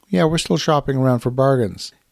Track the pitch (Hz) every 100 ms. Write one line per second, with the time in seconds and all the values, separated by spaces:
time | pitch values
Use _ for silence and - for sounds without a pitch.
0 | _ 185 160 165 - 165 - 147 139 135
1 | 131 123 127 131 135 131 101 87 - -
2 | _